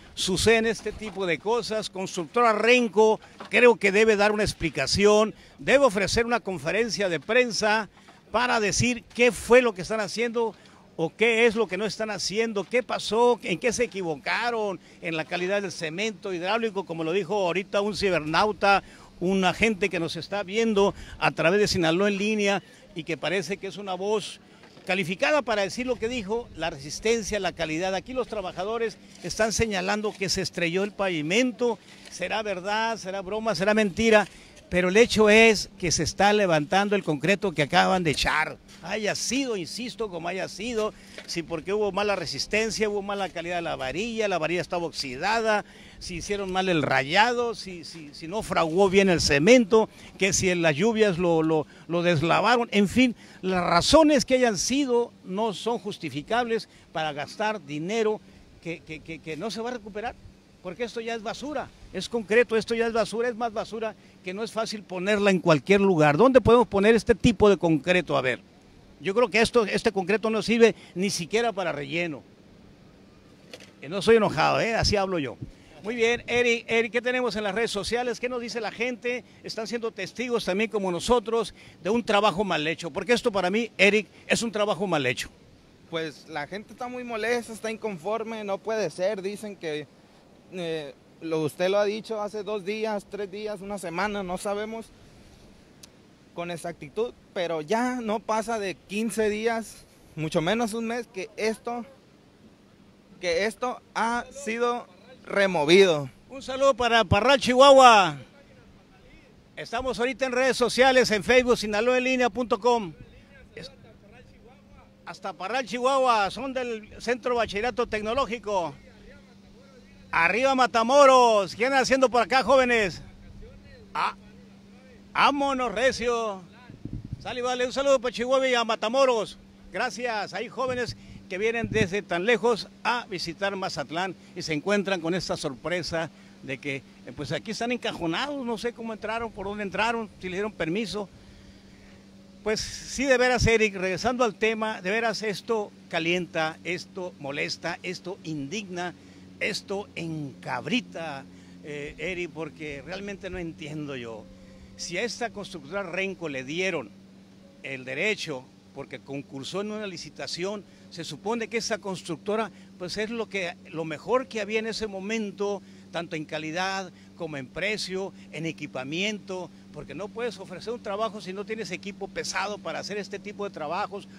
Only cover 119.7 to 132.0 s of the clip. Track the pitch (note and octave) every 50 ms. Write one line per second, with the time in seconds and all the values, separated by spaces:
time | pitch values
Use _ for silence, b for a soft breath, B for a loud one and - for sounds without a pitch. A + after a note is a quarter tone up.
119.7 | - - - - - - - - - D#3+ E3 F3 F#3+ A#3 C4 C4+ C4 B3+ B3 -
120.7 | - A3+ A3+ A#3 C4+ C#4+ C#4 C4 C4 B3+ A#3+ A#3 A3 G3+ F#3+ D3+ - - A#3 C4+
121.7 | C#4 C4 A#3 G3 C4 C4+ C4 A3+ A#3 A#3+ A3 E3+ B3+ C4 G3 G#3+ C#4 C4 B3+ B3
122.7 | A#3+ A3+ G#3 F3 - - - - - - - - - - G#4+ - - - - -
123.7 | C4 B3 - - - D3+ F3 G#3+ G#3 - - - - - - - - - - -
124.7 | - - - - - - - - - D3 G3 B3+ C#4+ C#4 C#4 C#4 C4+ B3+ B3 A#3
125.7 | F#3 G#3+ B3+ C4 - - A#3 A#3+ A#3+ A#3 A3+ G#3+ G3 F#3+ F#3 G3 G3+ A#3+ B3+ -
126.7 | - - - - - - - - - - - G3 A#3+ B3 A#3+ B3+ B3+ B3 B3+ B3+
127.7 | - C4 C#4 C#4 C4+ B3+ A3 B3 F#3 G#3+ A#3+ B3+ C4+ C4+ C4+ C4 B3 A#3+ A3+ A3+
128.7 | A3 - G#3+ A3 A#3+ C4+ C#4 B3+ A#3+ A3 F#3 - - - - - - - - -
129.7 | - F#3+ B3 B3 E3+ A3 B3 A#3+ A3 G#3 F#3 - E3 G3 A#3+ G3+ D3 G#3 C4 B3+
130.7 | B3+ B3 A#3 - - B B B B B B - F#3 F3+ G#3+ A3+ A#3 A#3 A3 G3+
131.7 | G3+ G#3+ G#3 E3 F#3+ G#3